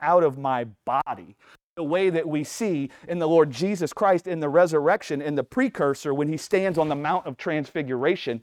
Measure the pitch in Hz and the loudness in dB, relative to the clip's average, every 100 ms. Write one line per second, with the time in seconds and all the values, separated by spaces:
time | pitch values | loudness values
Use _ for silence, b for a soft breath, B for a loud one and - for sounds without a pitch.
0 | 151 180 160 135 139 127 117 101 - 131 | 2 4 4 0 -2 -2 -4 -8 -4 -2
1 | 143 110 87 - b b _ - 151 175 | -2 -8 -12 -20 b b _ -8 -2 0
2 | 190 160 165 151 151 - 220 160 139 B | 2 0 -2 -4 -4 -4 -2 -2 -4 B
3 | B 175 160 165 151 120 180 202 160 - | B -4 4 6 4 2 -2 -2 -4 0
4 | 208 180 185 165 147 151 180 156 147 214 | 2 2 0 -4 2 4 4 4 2 0
5 | - 143 147 147 127 - 254 - 143 139 | -2 -4 -2 -4 -2 -2 -2 0 0 0
6 | 151 139 147 156 - 190 190 165 156 143 | -2 -2 -2 -4 -2 0 0 0 0 -2
7 | 147 180 165 131 - 156 139 160 135 127 | -2 -2 -4 -8 -4 -4 -4 -6 -4 -2
8 | 139 185 - 117 | 0 0 -4 -8